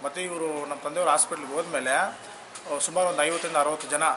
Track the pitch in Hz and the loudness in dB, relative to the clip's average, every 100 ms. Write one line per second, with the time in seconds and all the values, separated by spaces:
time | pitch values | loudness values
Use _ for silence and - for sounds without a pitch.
0 | 139 156 185 170 160 147 143 139 - 160 | -6 -6 -6 -4 -2 -4 -4 -6 -4 0
1 | 170 151 - 160 139 143 170 151 127 139 | 4 4 4 -2 -4 -4 -2 -2 2 2
2 | 196 - - - - - - 143 151 165 | 2 -2 -14 -16 -16 -14 -6 -4 0 2
3 | 180 147 151 165 170 160 147 156 - 147 | 2 4 2 2 0 2 2 0 -2 2
4 | 160 | 2